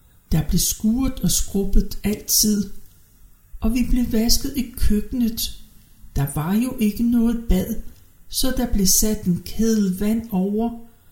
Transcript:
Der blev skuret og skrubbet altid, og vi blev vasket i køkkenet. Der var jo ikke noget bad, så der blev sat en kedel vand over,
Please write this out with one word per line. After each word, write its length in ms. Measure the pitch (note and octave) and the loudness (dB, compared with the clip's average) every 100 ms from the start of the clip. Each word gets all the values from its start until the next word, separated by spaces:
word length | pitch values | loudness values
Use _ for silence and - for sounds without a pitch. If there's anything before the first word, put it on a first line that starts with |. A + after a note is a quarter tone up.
| _ _ - | _ _ -2
Der 160 | D#3 D3+ | 0 2
blev 100 | F3 | 0
skuret 600 | - - G#3+ A#3+ C4 B3+ | 0 0 0 2 0 0
og 100 | F3+ | 0
skrubbet 680 | - - G3 F#3+ - F#3+ - | 0 0 -2 4 4 4 -2
altid, 680 | G3 G#3+ - - G#3+ G#3 F#3+ - - - - - - - _ - | -4 -4 -2 0 2 0 -2 -8 -14 -20 -20 -20 -20 -20 _ -4
og 140 | A3 | 0
vi 120 | B3 A#3 | 0 2
blev 220 | B3 A#3+ | 2 2
vasket 400 | A3 A#3 - C#4 C#4 | 2 2 2 0 -4
i 140 | - - | -6 2
køkkenet. 880 | - G#3 - B3+ A3+ A3+ - - - - - - - C#3 | 4 4 0 -2 -2 -2 -8 -10 -20 -20 -20 -20 -8 -4
Der 100 | C#3 | -2
var 200 | D3+ D#3+ | -2 -2
jo 220 | G#3+ B3+ - | 0 -2 -2
ikke 220 | G#3+ - | -2 0
noget 420 | A#3 A#3+ A3+ A#3 - | 0 2 2 0 0
bad, 260 | F#3 - A3 - - - - - | 0 0 -6 -8 -14 -20 -20 -10
så 260 | - C4 B3+ | -2 -2 0
der 160 | A#3+ | 0
blev 140 | G#3 F#3+ | 2 4
sat 380 | - G#3+ G#3+ | 4 2 0
en 180 | F3+ F3 | 0 -2
kedel 540 | - - A3+ A3 G3 F#3 | -4 0 2 2 0 0
vand 300 | G#3 A3+ - | 0 -2 -2
over, 480 | F#3 G3 G#3+ A#3 A#3 - - _ | -2 -2 -2 -4 -6 -16 -20 _